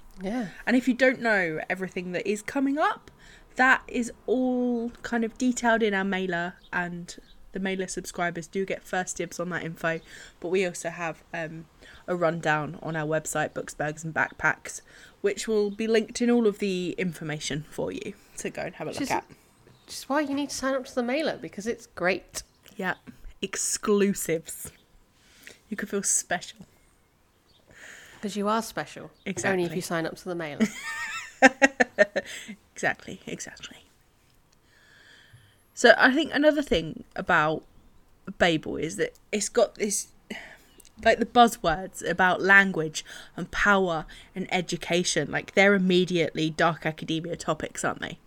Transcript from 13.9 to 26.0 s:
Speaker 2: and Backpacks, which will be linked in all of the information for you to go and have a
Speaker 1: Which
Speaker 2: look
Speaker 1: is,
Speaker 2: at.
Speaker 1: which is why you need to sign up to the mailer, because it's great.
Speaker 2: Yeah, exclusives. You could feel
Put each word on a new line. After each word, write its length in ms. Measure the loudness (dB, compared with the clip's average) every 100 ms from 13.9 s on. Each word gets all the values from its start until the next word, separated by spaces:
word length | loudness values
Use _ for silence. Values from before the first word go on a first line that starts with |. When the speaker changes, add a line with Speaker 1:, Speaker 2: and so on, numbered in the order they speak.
| -6
Speaker 2:
and 100 | -6
Backpacks, 680 | -2 -2 0 -2 -2 -6 -16 -18 -20 -20 -4
which 260 | -2 -2 0
will 240 | 0 0
be 160 | -2 2
linked 340 | 2 0 0
in 100 | 4
all 180 | 6 4
of 100 | 2
the 380 | -2 -2 -4 -4
information 680 | -4 -4 -6 -6 -6 -6 -6
for 220 | -6 -6
you 220 | -6 -10 -12 -16 -10
to 120 | -8
go 120 | -8
and 120 | -8
have 140 | -8 -8
a 20 |
Speaker 1:
Which 100 | -6
Speaker 2:
look 100 | -2
Speaker 1:
is, 0 |
Speaker 2:
at. 120 | -2 -4 -14 _ _ -20 -20 -16
Speaker 1:
which 80 |
is 140 | -14 -2
why 120 | -2
you 120 | 0
need 140 | -2 -4
to 60 | -4
sign 180 | -2
up 100 | -2 -4
to 80 | -4
the 60 |
mailer, 320 | -2 -2 -2 -4
because 320 | -8 -8 -6
it's 180 | -8 -10
great. 560 | -4 -2 -2 -4 -14 -14 _ -18 -6
Speaker 2:
Yeah, 180 | -6 -6 -10 -18 -18 -10
exclusives. 1300 | -8 -4 -4 -2 2 4 4 2 -2 -4 -4 -12 -14 -16 _ _ _ _ _ -20 -20 -20 _
You 80 | -8
could 120 | -4
feel 140 | -4